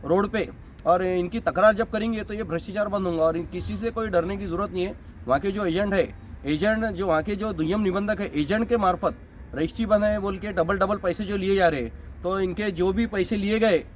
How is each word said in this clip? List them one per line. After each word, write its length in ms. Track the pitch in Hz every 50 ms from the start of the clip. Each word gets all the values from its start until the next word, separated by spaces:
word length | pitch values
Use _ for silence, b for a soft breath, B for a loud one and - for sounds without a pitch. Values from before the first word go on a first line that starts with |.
| -
रोड 240 | 135 165 190 202 202
पे 200 | - 220 175 - - - - - - - -
और 180 | 151 175 180 185
इनकी 360 | 185 185 180 175 175 220 233
तकरार 340 | - 170 147 180 196 214 220
जब 180 | 202 226 -
करेंगे, 320 | - 214 208 226 226 214 208
तो 100 | 214 208
ये 100 | 214 220
भ्रष्टाचार 440 | 170 160 170 - - 185 208 208
बंद 200 | 202 196 202 190
होगा 160 | 180 170 165 160
और 140 | 165 160
इन-, 140 | 165 170 -
किसी 240 | - 180 170 - 214
से 160 | 190 214 233
कोई 160 | - - 220
डरने 300 | 214 185 170 165 180 196
की 80 | 196 202
ज़रूरत 260 | 185 165 175 202 202
नहीं 140 | 180 185 180
है। 280 | 196 220 - - - - - -
वहाँ 120 | 120 131 139
के 120 | 185 196
जो 140 | 190 208 202
एजेंट 280 | 180 160 185 208 202 196
है, 220 | 190 151 - - - - - - - -
एजेंट 400 | 135 151 151 180 214 220 220 220
जो 220 | 220 196 170 196
वहाँ 160 | 185 160 156 156
के 120 | - 202
जो 180 | 190 214 214 202
दुय्यम 280 | 156 156 156 190 214
निबंधक 380 | 214 190 180 196 208 208 214 180
है, 220 | 202 - - 147
एजेंट 280 | 147 139 202 220 226 214
के 80 | 240
मार्फत 400 | 233 202 185 175 160 - 165 - - - - - - - - -
रजिस्ट्री 300 | 131 156 160 - - 226
बंद 180 | 196 214 208 208
है 160 | 214 214 214
बोल 180 | 196 202 190
के 140 | 185 185 214
डबल 260 | 196 180 160 165 196
डबल 200 | 190 190 190 208
पैसे 260 | 196 196 185 165 - 208
जो 140 | 190 208
लिए 180 | 196 190 190 196
जा 120 | 196 185
रहे 140 | 170 156 139
हैं, 400 | 120 113 - - - - - - -
तो 160 | 175 190 196
इनके 320 | 190 185 170 175 208 208
जो 220 | 185 160 180 190 190
भी 120 | 214 226
पैसे 300 | - 220 196 185 - 226
लिए 240 | 208 196 202 214 220
गए 260 | 220 220 185 151 - - -